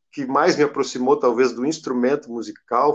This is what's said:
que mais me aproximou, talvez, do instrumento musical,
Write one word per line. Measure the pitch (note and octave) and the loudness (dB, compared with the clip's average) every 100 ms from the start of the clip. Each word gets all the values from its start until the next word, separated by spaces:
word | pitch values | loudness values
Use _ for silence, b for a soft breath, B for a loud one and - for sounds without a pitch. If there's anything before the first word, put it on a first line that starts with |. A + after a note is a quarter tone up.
| _ | _
que | - C3 | -10 -4
mais | C#3 F3 C#3+ | 0 2 2
me | |
aproximou, | D3 C#3+ C3 B2+ B2+ D3 | 0 0 -4 -2 0 2
talvez, | C3 A#2 C3 | 2 2 2
do | A2+ C3+ | 0 -4
instrumento | D#3 - B2 B2 C#3+ B2 | -4 -4 -2 0 -2 -4
musical, | A#2 G#2+ - - A#2+ C#3+ | -10 -10 -14 -4 0 0